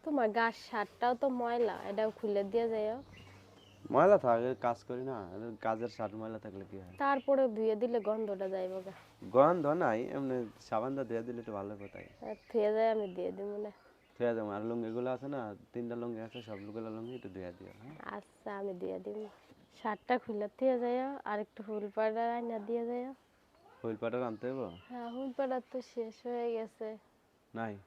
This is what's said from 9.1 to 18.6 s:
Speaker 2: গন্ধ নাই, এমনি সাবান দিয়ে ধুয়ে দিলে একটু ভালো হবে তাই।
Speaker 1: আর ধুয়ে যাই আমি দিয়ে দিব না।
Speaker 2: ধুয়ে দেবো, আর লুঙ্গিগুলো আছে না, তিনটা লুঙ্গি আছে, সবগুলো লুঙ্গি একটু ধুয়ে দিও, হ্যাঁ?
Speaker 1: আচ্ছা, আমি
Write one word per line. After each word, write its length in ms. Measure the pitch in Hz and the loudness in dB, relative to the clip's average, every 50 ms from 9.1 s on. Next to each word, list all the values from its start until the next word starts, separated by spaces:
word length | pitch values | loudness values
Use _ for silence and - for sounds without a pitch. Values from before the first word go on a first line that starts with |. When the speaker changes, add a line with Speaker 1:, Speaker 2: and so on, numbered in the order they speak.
| - - - 95 95 | -20 -14 -12 4 8
Speaker 2:
গন্ধ 300 | 127 139 160 180 180 147 143 151 180 170 | 10 10 10 8 6 4 2 4 4 4
নাই, 160 | 127 110 113 131 - - | 4 4 2 0 -2 -2
এমনি 220 | 139 139 131 131 127 120 104 - - - | -2 -2 0 0 -2 -2 -6 -10 -18 -6
সাবান 240 | - 120 110 117 131 139 | -2 0 0 0 0 -2
দিয়ে 100 | 139 135 113 | -4 -4 -2
ধুয়ে 140 | 117 113 113 | -4 -4 -4
দিলে 120 | 123 120 120 117 | -4 -8 -8 -8
একটু 100 | 113 104 98 | -6 -6 -4
ভালো 120 | 98 101 107 | -4 -6 -8
হবে 140 | 98 101 98 - | -10 -12 -14 -14
তাই। 120 | 95 90 - - - - 220 | -14 -16 -16 -16 -12 -10 -10
Speaker 1:
আর 60 | 214 - _ - | -10 -10 _ 0
ধুয়ে 200 | - 226 208 208 214 | 2 4 4 4 4
যাই 120 | 220 226 226 220 | 4 4 4 4
আমি 120 | 220 208 190 180 | 2 -2 -2 -4
দিয়ে 140 | 180 180 180 185 | -4 -4 -4 -4
দিব 140 | 190 202 202 202 208 208 | -4 -6 -6 -4 -6 -6
না। 60 | 208 - - - - - _ _ _ _ | -8 -10 -14 -20 -20 -20 _ _ _ _
Speaker 2:
ধুয়ে 160 | - 120 120 117 | 0 0 2 2
দেবো, 140 | 113 107 104 98 | 0 -2 -2 -2
আর 60 | 104 110 113 | -2 -2 -2
লুঙ্গিগুলো 400 | 117 117 113 113 113 123 123 127 127 | -2 -2 -2 -2 -2 -2 -2 -2 -2
আছে 120 | 123 135 139 143 | -4 -4 -6 -6
না, 60 | 135 117 107 101 - - _ - | -4 -6 -6 -8 -12 -16 _ -8
তিনটা 220 | 120 120 117 120 117 | -6 -6 -4 -4 -4
লুঙ্গি 200 | 120 120 117 110 113 | -4 -6 -6 -6 -8
আছে, 120 | 110 - 123 113 | -10 -12 -12 -10
সবগুলো 400 | 110 107 98 101 104 104 113 110 110 110 | -10 -10 -10 -10 -8 -8 -8 -6 -6 -8
লুঙ্গি 180 | 110 113 120 127 120 | -8 -8 -8 -10 -10
একটু 100 | - 104 90 | -10 -10 -10
ধুয়ে 160 | 95 92 90 90 | -8 -10 -10 -10
দিও, 140 | 92 95 92 - 101 | -12 -16 -16 -16 -16
হ্যাঁ? 140 | 110 139 151 - - - 202 | -18 -18 -16 -14 -12 -10 -10
Speaker 1:
আচ্ছা, 320 | 208 202 _ _ _ _ 220 202 | -12 -12 _ _ _ _ -8 -8
আমি 140 | 196 | -6